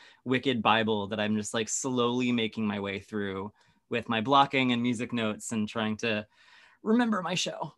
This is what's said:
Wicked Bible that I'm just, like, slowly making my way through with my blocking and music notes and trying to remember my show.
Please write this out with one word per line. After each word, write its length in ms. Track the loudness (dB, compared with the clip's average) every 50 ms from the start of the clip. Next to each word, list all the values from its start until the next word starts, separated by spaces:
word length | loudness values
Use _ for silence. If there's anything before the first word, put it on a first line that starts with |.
| -20 -20 -20 _ _
Wicked 380 | -2 -2 0 2 0 0 2 4
Bible 460 | 6 6 6 4 2 2 0 0 -2
that 120 | -2 -2
I'm 160 | 0 0 0
just, 160 | 0 -2 -2 -4
like, 160 | -4 -2 -2
slowly 640 | -4 -4 -2 -2 0 2 2 2 2 0 0 0 0
making 340 | 0 0 -2 -2 -2 -2
my 140 | -2 -2 -2
way 200 | -4 -4 -6 -6
through 520 | -8 -6 -6 -4 -4 -4 -4 -6 -8 -10 -12 _ _ _ _ _ _ _
with 180 | -4 -4 -2 0
my 140 | -2 0 2
blocking 500 | 4 6 6 6 4 2 2 2 2 2
and 100 | 2 0
music 300 | 0 -2 -2 -4 -4 -2
notes 400 | -2 -2 -2 -2 -4 -8 -6 -2
and 160 | -2 -2 -2
trying 300 | -2 -2 -2 -2 -2 -2
to 280 | -2 -2 -2 -2 -4 -8 _ _ -20 -20 -20 -20 -20 -20 _ _ 0
remember 380 | 2 2 4 4 2 0 -2
my 140 | -2 -2 -2
show. 400 | -2 -4 -4 -6 -6 -8 -10 -10